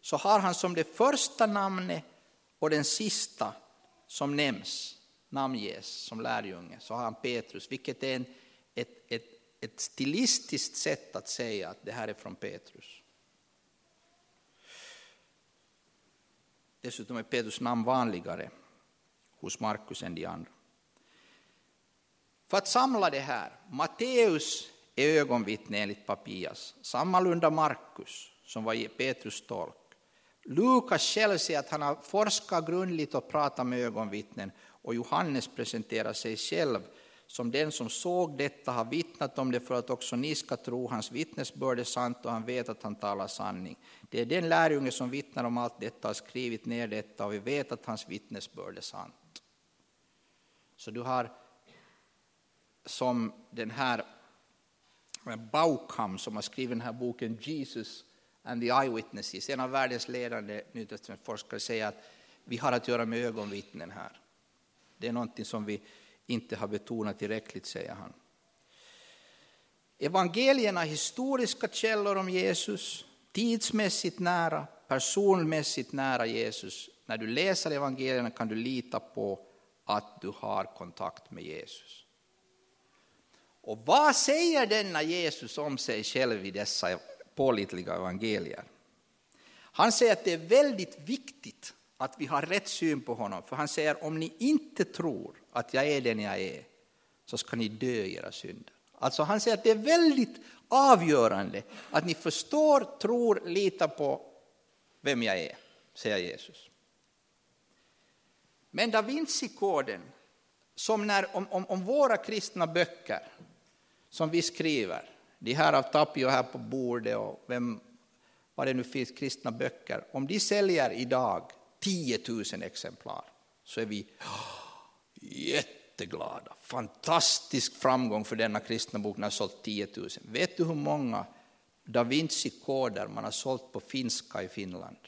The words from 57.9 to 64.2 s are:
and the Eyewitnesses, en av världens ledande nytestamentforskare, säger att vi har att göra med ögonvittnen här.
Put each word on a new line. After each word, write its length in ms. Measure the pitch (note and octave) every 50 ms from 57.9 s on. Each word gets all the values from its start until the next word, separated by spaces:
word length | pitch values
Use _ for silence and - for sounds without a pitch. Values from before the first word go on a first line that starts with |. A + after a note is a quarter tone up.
| - - - _ _ _ _ _ _ _ _
and 200 | - B2 A#2 A#2+
the 60 | A#2
Eyewitnesses, 840 | B2 C3 C3+ C3+ A#2 A2+ A2 - - G#2 G2 - - F#2+ - -
en 100 | C#3 B2+
av 100 | C3 B2+
världens 380 | C3 C3+ C3 B2+ B2 A#2 - -
ledande 540 | B2 B2+ B2 A#2+ A#2 A2+ G#2 G2+ G#2+ G#2 - - -
nytestamentforskare, 880 | A#2 A2 G#2 A2 G2+ - - G2 G2 _ - A2+ G#2+ - - A2 A2
säger 260 | - - A#2+ A2+ G#2+
att 180 | G#2+ G2+ - - - - - - - - _ _
vi 120 | - A#2+
har 160 | A#2 B2+ C#3+ B2+
att 160 | B2 - -
göra 180 | A#2+ A#2 A#2
med 180 | A2+ A#2 A#2 A#2+
ögonvittnen 640 | A#2+ A2 A2 G#2 G#2 G2+ G2+ G2+ - - - E2 F2+
här. 300 | F#2 F2+ - - - -